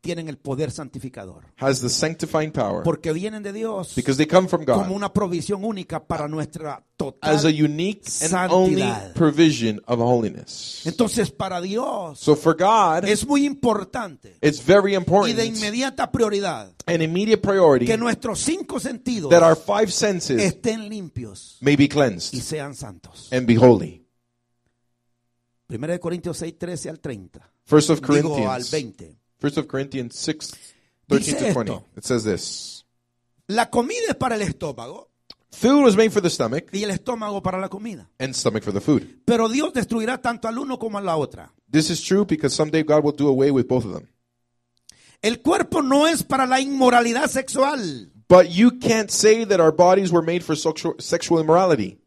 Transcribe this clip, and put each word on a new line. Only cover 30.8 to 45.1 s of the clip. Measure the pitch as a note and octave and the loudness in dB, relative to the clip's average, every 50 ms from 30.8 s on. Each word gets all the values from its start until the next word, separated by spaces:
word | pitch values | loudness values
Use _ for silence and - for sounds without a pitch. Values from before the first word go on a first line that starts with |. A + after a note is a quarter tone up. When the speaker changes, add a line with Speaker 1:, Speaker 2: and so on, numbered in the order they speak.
| _ _ _ _ _ _ | _ _ _ _ _ _
Speaker 2:
thirteen | - - A3 C#4 D4 | 0 0 2 0 -4
Speaker 1:
Dice | C#4 - A#3 | -2 0 0
Speaker 2:
to | F3 | 0
twenty. | B2+ A2+ - A#2+ | 0 -2 -4 -6
Speaker 1:
esto. | F2+ - _ _ | -10 -12 _ _
Speaker 2:
It | - - | -16 -4
says | - B2+ A#2 G#2+ | -2 -2 -2 0
this. | G#2+ F#2+ - - - - - - - - - _ _ _ _ _ _ _ _ _ _ _ _ _ | -2 -2 -2 -4 -10 -12 -12 -14 -16 -18 -20 _ _ _ _ _ _ _ _ _ _ _ _ _
Speaker 1:
La | - G3 A3+ A#3 - | -4 -2 -2 -2 0
comida | - A#3 A#3+ D4 A4 A#4+ A#4 A4 | 0 -2 -2 -2 -4 -4 -4 -4
es | C#4+ | -4
para | - C4 B3+ A#3 | -4 -4 -4 -4
el | G#3+ G3+ | -4 -4
estómago | E3 C#3+ - - D3+ C3 A#2 A#2 B2 E3 A3+ - _ _ _ _ _ - _ _ _ - | -6 -6 -8 -10 -10 -10 -12 -16 -18 -18 -20 -20 _ _ _ _ _ -20 _ _ _ -12
Speaker 2:
Food | - - A#3 C#4 D4 C#4+ | 0 4 4 6 8 6
was | B3 F#3+ | 6 6
made | G3+ A3+ A3 - | 6 4 2 2
for | G#3+ | 0
the | F3+ E3+ | -2 -2
stomach | - - C3+ A2 A#2+ D#3 E3+ _ - | -2 -2 -4 -2 -2 -6 -8 _ -8
Speaker 1:
y | G3 G#3 | -6 -6
el | G#3 | -6
estómago | F#3+ E3 _ - B3 A3+ G#3+ G#3 G3+ G3 F#3 | -6 -8 _ -8 -8 -8 -8 -8 -8 -6 -6
para | F#3 F#3 F#3 | -6 -6 -6
la | F#3+ F#3 | -8 -8
comida. | F#3+ G3 G#3+ A#3 G3+ C3 F2+ _ _ _ | -12 -12 -12 -12 -14 -14 -18 _ _ _
Speaker 2:
and | C3 C3+ B2+ | -10 -8 -8
stomach | - - A#2+ G#2 A2 - | -2 -2 -2 -2 -2 -6
for | A2 F#2+ | -4 -6
the | G2+ | -4
food. | - - D3+ A#2+ - - - _ _ | 0 2 0 0 0 -4 -20 _ _
Speaker 1:
Pero | - A#3+ A#3 A3+ A3 | 0 0 2 2 0
Dios | A3 C4+ D#4 F4+ - | 0 -2 -2 -2 -2
destruirá | C4 G3+ - A3+ A3+ A3 A3+ B3+ B3 | -4 -4 -2 -4 -4 -4 -4 -6 -4
tanto | B3+ B3 A#3 A3 - | -4 -6 -6 -4 -8
al | A3+ A3+ A#3+ | -8 -8 -8
uno | C#4+ C#4 B3+ B3 | -8 -8 -8 -8
como | A3+ A3+ G#3 G3+ | -8 -8 -8 -6
a | |
la | G3+ F#3 E3 | -4 -2 -2
otra. | D#3 C#3+ - - F2 D#2+ - _ _ _ _ | -2 -4 -6 -8 -18 -20 -20 _ _ _ _
Speaker 2:
This | - D3+ D#3 - | 0 0 2 2
is | F3 D#3+ - | -4 -6 -2
true | - F#3 G3 G#3 | 0 2 2 2
because | G3 E3+ D3+ - C3+ - | 2 0 0 0 -2 0
someday | - D#3 D3+ D3+ D#3+ D#3 | 0 -2 0 0 -2 2
God | D#3 D3+ D3+ D3 | 4 2 2 4
will | D3 C#3+ | 2 -2
do | - C#3+ D3 | 0 2 2
away | C3+ B2+ C3+ C#3+ | 2 4 4 2
with | C#3 C3 A#2 | 4 2 2
both | - B2+ B2+ A2 | 2 0 -2 0
of | G2+ F2+ | -4 -10
them. | E2 - _ _ _ _ _ _ _ _ _ _ _ _ _ _ _ _ _ - _ _ _ | -12 -14 _ _ _ _ _ _ _ _ _ _ _ _ _ _ _ _ _ -20 _ _ _